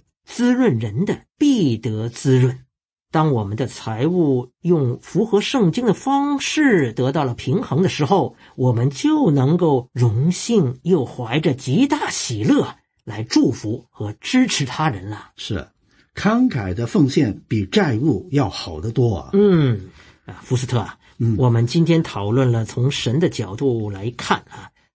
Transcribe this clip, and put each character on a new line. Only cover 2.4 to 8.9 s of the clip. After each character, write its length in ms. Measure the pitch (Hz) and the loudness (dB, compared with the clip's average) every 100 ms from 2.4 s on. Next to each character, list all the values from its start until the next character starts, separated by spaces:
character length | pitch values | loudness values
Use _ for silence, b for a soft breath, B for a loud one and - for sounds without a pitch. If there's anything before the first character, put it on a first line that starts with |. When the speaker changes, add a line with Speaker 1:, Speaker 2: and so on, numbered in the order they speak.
| 127 131 - _ _ _ _ | 2 -2 -14 _ _ _ _
Speaker 1:
当 200 | 160 156 | 0 0
我 120 | 120 | 0
们 140 | 98 110 | -2 -4
的 80 | 123 | -6
财 400 | - 110 110 151 | -8 -8 -4 -2
务 460 | 180 151 127 127 _ | 0 2 0 -4 _
用 380 | 170 170 127 127 | 0 0 0 -4
符 240 | - 165 226 | -4 -2 0
合 160 | 202 | 0
圣 300 | - 269 180 | 0 2 2
经 140 | 190 240 | 2 0
的 100 | - | 0
方 440 | 269 277 285 277 | 0 0 0 -2
式 540 | - 311 285 190 123 | -2 2 4 4 2
得 180 | 110 127 | -2 -2
到 120 | 160 | 0
了 100 | 131 | -2
平 300 | 117 - 160 | -4 -2 -2
衡 180 | - 135 | 0 0
的 80 | 185 | 0
时 160 | - 143 | 0 0
候， 300 | 190 127 B B B | 2 0 B B B
我 160 | 127 | 0
们 180 | 113 | 2
就 420 | 127 | 0